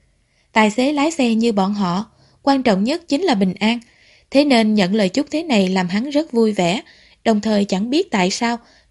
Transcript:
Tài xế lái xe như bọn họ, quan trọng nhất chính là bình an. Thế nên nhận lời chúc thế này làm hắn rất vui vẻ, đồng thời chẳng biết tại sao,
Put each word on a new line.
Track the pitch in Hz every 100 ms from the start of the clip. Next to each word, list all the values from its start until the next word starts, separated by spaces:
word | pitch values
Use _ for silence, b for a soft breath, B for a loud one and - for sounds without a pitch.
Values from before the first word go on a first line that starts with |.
| _ _ _ _ _
Tài | 220 214
xế | 208 262
lái | 294 294
xe | 320 247
như | 220 233
bọn | 202 190
họ, | 208 185 180 220 b b b
quan | - 277
trọng | 254 190
nhất | 220 330 -
chính | 285
là | 370
bình | 208 190 180
an. | 214 233 b b b b b
Thế | 269
nên | 294 240 220
nhận | 214 180
lời | 220 185
chúc | 262 294
thế | 302
này | 339 220 185
làm | 190 180
hắn | 202 277
rất | 285 311
vui | 233 220
vẻ, | 202 175 220 - b b b
đồng | 226 214
thời | 220 208
chẳng | 202 185 233
biết | 294 392
tại | 214 180
sao, | - 233 233 b b b